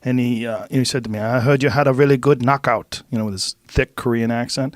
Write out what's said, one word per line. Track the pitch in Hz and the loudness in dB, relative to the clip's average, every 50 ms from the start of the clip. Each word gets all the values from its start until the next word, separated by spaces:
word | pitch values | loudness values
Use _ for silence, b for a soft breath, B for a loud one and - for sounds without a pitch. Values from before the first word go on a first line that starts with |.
| - | -2
and | 127 127 127 | 0 0 0
he, | 123 120 123 113 117 | 2 0 0 -2 -2
uh, | 117 113 107 98 - | -6 -6 -8 -8 -4
he | - 135 127 | -2 0 0
said | 117 - 139 120 | 0 -2 -4 -4
to | 117 | -4
me, | 107 107 | -6 -4
I | 107 113 120 127 | -2 0 0 0
heard | 113 135 143 139 139 | 2 2 2 2 2
you | 143 | 0
had | 110 139 143 | 2 2 2
a | 139 131 | 2 4
really | 123 143 139 139 | 4 4 4 4
good | 131 123 139 147 131 | 2 4 2 2 2
knockout, | 120 123 139 135 - - 120 107 - _ - - - _ | 4 0 0 0 0 0 -2 -2 -2 _ -14 -14 -12 _
you | - | -4
know, | 117 110 | -4 -2
with | 107 98 | -2 -4
his | 92 - - - _ _ | -6 -8 -8 -10 _ _
thick | _ - - 131 - _ | _ -2 -2 -2 -2 _
Korean | - - 127 117 117 113 113 | -6 -2 -2 0 0 0 0
accent. | 117 117 120 117 - - 135 131 - | -2 -2 -4 -4 -4 -4 -6 -6 -6